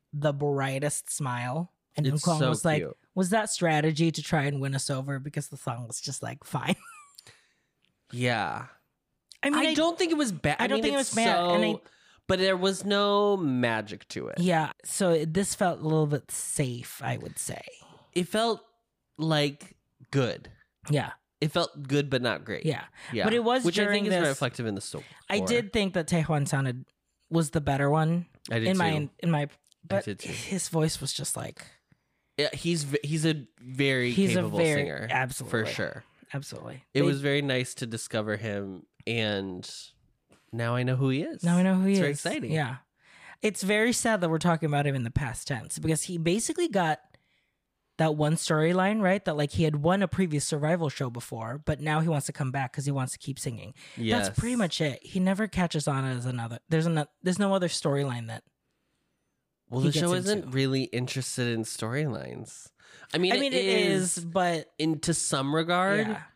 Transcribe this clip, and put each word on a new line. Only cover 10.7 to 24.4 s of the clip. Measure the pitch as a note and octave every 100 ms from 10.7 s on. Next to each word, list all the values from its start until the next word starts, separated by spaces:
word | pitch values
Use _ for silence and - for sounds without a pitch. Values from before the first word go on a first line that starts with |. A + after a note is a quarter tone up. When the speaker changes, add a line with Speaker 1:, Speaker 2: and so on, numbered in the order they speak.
| -
Speaker 2:
mean, |
Speaker 1:
think | - C#3
it |
Speaker 2:
it's | -
Speaker 1:
was | A3+
bad, | A3+ F3+ F3
and | F#3+
I | G#3+
Speaker 2:
so, | G#3+ - _ _ _ -
but | F#3
there | F#3+ F#3
was | F#3+ F#3 G3+
no | G3+ G3+ G3+ G#3 G3
magic | D3+ B2+ A#2+ A2 G#2 G2+ -
to | - A#1+
it. | -
Speaker 1:
Yeah. | F3+ D#3+ D3+ -
So | - - F#3
it, | E3 D#3+
this | F3 G3+ -
felt | F#3 D3+
a |
little | D#3 D#3 D3
bit | D3 -
safe, | - - - C3 A#2+ A#2+ -
I | A#2+ B2
would | - -
say. | - - - - - - _
Speaker 2:
It | F3 F3+
felt, | G#3+ A#3 G#3+ - _ _ _ _ -
like, | D#3+ D3+ C#3+ C#3+ - _ _ _ -
good. | C#3 A#2 - - - _ _ -
Speaker 1:
Yeah. | D3 - - _ -
Speaker 2:
It | D3+
felt | F3+ E3 D3 C3
good, | C#3+ C#3+
but | B2+
not | B2 E2+ -
great. | F2+ D#3
Speaker 1:
Yeah. | - - - -
Speaker 2:
Yeah. | A2+ G3+
Speaker 1:
But |
it | A#3+
was | A3+ B3+
Speaker 2:
Which | F3 F#3+
I |
Speaker 1:
during | G3+ G3+ G#3
Speaker 2:
think |
is | F#3
Speaker 1:
this, | D#3
Speaker 2:
reflective | C3+